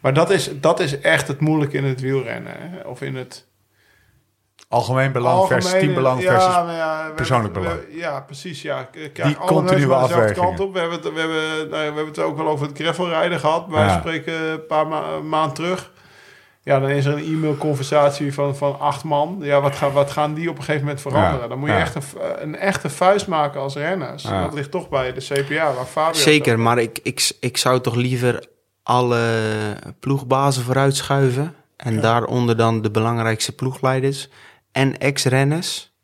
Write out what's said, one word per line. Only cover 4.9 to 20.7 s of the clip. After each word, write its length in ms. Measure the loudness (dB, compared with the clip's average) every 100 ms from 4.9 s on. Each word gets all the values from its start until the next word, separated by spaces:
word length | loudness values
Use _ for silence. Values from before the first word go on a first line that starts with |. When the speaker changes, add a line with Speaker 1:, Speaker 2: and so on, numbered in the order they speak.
| 0 0
Speaker 2:
belang 340 | 2 2 4 4
versus 180 | 2
Speaker 1:
algemene, 200 | 2 2 2
Speaker 2:
teambelang 360 | 2 2 2
Speaker 1:
ja, 80 | 4
Speaker 2:
versus 220 | 4 4
Speaker 1:
maar 200 | 4 0
ja, 320 | -2 -2 -4 -6
we 60 |
Speaker 2:
persoonlijk 420 | -6 0 2 2
Speaker 1:
hebben, 180 | -2 -4 -6
Speaker 2:
belang. 160 | -8
Speaker 1:
we, 40 | -10
ja, 220 | -8 -8
precies, 420 | -10 -16 -12 -12
ja. 200 | -6 -6
K-, 100 | -8
kijk, 220 | -14 -16
Speaker 2:
Die 220 | -4 -4 -2
Speaker 1:
alle 120 | 0
Speaker 2:
continue 220 | 2 4 2 4
Speaker 1:
mensen 40 |
gaan 120 | 4
dezelfde 120 | 4
Speaker 2:
afwegingen. 340 | 4 2 2 0
Speaker 1:
kant 120 | 0
op. 120 | -4
We 60 | -2
hebben 180 | -4 -4
het, 140 | -6
we 60 | -4
hebben, 480 | -2 0 -2 -4 -4
nou 120 | -4
ja, 40 | -4
we 60 | -4
hebben 100 | -6
het 120 | -2
ook 180 | -4 -2
wel 120 | -2
over 180 | 0 -2
het 120 | -4
gravelrijden 640 | -2 -2 0 0 0 0
gehad, 260 | 0 0 0
bij 100 | 2
Speaker 2:
Ja. 60 | 4
Speaker 1:
wijze 60 | 4
van 80 | 0
spreken, 380 | -4 -4 -4 -4
een 140 | -6 -2
paar 200 | 0 0
ma-, 320 | -2 -4 -6
maand 340 | -2 0 0
terug. 380 | -2 -2 -4 -6 _ -20 -20 -20 -20 _ _
Ja, 160 | 0 2
dan 100 | 2
is 140 | 0
er 80 | 0
een 120 | 0
e-mailconversatie 1120 | -2 -2 0 0 -2 -2 2 4 4 2 -6
van, 220 | -2 -2 0
van 240 | -2 0
acht 240 | -2 -2
man. 320 | -2 0 0 -4
Ja, 200 | 2 4
wat 160 | 4 0
gaan, 160 | 0
wat 180 | 2 2
gaan 240 | 2 -2
die 140 | -2 -4
op 60 | -6
een 60 |
gegeven 180 | -2